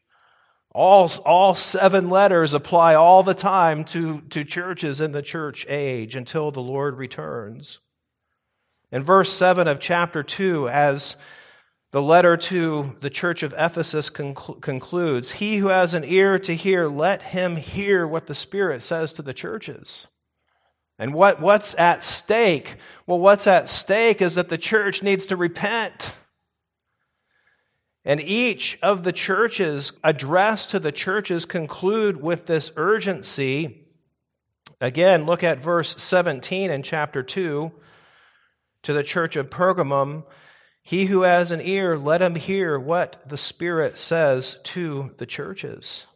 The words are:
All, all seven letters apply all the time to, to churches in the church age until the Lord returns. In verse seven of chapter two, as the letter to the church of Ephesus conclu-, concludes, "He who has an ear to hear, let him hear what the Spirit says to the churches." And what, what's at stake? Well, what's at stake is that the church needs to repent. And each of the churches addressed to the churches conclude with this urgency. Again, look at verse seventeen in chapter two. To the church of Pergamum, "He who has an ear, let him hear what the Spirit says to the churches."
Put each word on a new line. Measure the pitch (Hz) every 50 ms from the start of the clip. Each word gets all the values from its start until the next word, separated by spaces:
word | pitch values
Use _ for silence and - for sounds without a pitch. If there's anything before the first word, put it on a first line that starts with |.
| _ _ _ _ _ _ _ _ _ _ _ _ _ _ -
All, | 110 156 185 196 196 185 165 - - -
all | 151 165 180 196 196 175
seven | - - - - 185 196 190 185 196 190 180
letters | 185 190 202 202 190 170 160 147 147
apply | 143 - - 180 170 165 165 156
all | 156 165 175 185 190 190
the | 190 185
time | 190 - 196 190 190 170 165 156 151 156
to, | - - 170 165 160 156 147 156
to | 147 - 156 147
churches | 147 - 175 180 185 180 170 180 151 139 139
in | 156 151 143
the | 147 143
church | - - 165 156 147 123 - - -
age | 143 147 143 135 127 117 113 113 120
until | 131 123 - - 160 151 151
the | 143 135
Lord | 127 123 135 139 139 147 127 127
returns. | 135 127 - - 151 151 - 120 107 104 117 135 147 - - - _ _ _ _ _ _ _ _ _ _ _ _ _ _ _ _ _ _ _ _ _ _ 120
In | 127 139
verse | 160 190 190 180 - -
seven | - 180 185 180 180 175
of | 160 143 139
chapter | - - 175 175 175 170 - 160 139
two, | - - - 196 190 175 156 135 120
as | 123 143 147 143 139 143 139 - - - - - - - - - - _ _ _ _ _ _ _
the | - 139 143
letter | 143 165 175 180 175 170
to | 165 170 - 190 180 165 160 156 151 143 135 120 -
the | 139 143
church | - - - 175 165 - 165
of | 139 - -
Ephesus | 156 170 165 170 160 - - 151 147 -
conclu-, | - - 147 143 135 - - - 147 -
concludes, | - - 135 127 - - 170 175 175 160 139 123 120 - -
"He | - 202 214 220
who | 202 196
has | 196 190 185 180 170 170
an | 170 143
ear | 123 175 190 196 196 190 185
to | 190 - 165
hear, | 165 - 196 185 180 170
let | 151 143 143 156 185 196 180 -
him | - - 185 180 180 175
hear | 160 135 - - 190 202 202 196 185 170
what | 156 160 160 160
the | - 147
Spirit | - - - - 196 196 175 139 120 -
says | - 175 165 160 147 -
to | - 151
the | 135 123
churches." | - - 180 - 214 - 156 131 - - - - - - - _ _ _ _ _ _ _ _ _ _ _ _ _ _ _ _ _
And | - 107 127 143
what, | 160 190 202 175 -
what's | 151 190 202 208 202 - -
at | - 165 175 160 - -
stake? | - - - - - 208 226 233 202 165 135 - - - - - - - - _
Well, | - 180 170
what's | 180 196 208 196 - 208
at | 185 165 135 -
stake | - - - - 196 214 226 226 208 - 190
is | 175 160
that | 180 170 170
the | 170 165
church | - - 214 214 202 202 185 - 190
needs | 202 196 190 190
to | - 190
repent. | 175 175 170 170 - - 202 226 233 214 185 - - - - - - _ _ _ _ _ _ _ _ _ _ _ _ _ _ _ _ _ _ _ _ _ _ _ _ _ _ _ _ _ _ _ _ _ _ _ _ _
And | - 143 151
each | 147 165 202 233 247 233 202 - - - - -
of | - 185 202 185 170
the | 180 170
churches | - - - 190 196 226 226 - - 190 156 147 139 143 - - _ -
addressed | 160 156 135 139 135 165 180 196 214 220 208 - -
to | - 190
the | 156 151 147
churches | - - 190 190 208 196 - 180 170 170
conclude | - - 180 156 139 - - - 190 214 226 214 202 185 143 139
with | 165 175 165 -
this | - 170 156 - - -
urgency. | - 156 185 220 220 175 196 185 131 127 - - - 139 131 135 143 165 135 110 - _ _ _ _ _ _ _ _ _ _ _ _ _ _ _ _ _ - - _
Again, | - 127 123 151 175 190 185 165 151
look | 160 175 170 185
at | 170 156 135
verse | 139 165 175 170 151 - - -
seventeen | - - 185 180 175 175 143 131 - - 190 190 196 185
in | 151 131 -
chapter | - - 156 147 147 - 139 131
two. | - - 190 185 165 147 143 156 160 160 - _ _ _ _ _ _ _ _ _ _ _ _ _ _ _ _ _ _ _ _ -
To | - 147
the | 147 143
church | - - 180 165 160 -
of | 156 135 135
Pergamum, | - - 180 190 185 180 156 135 139 139 139 139 147 160 160 - - - _ _ _ _ _ _ _ _ _
"He | - 170 185 196
who | 185 196 190 185
has | 180 175 175 175 170
an | 170 160 131
ear, | 175 196 196 190 180 165
let | 151 139 147 160 175
him | 185 185 170
hear | 160 - - 190 196 185 170 147 135
what | 127 143 165 180 165 - - - _
the | 135 147 139
Spirit | - - - - 170 175 170 160 151 - -
says | - - - 165 165 160 143 131 131 127 - - - -
to | - - 185 175 156 147 139 135 - -
the | - 135
churches." | 120 - - 147 170 190 - - 139 - - - - - - - - _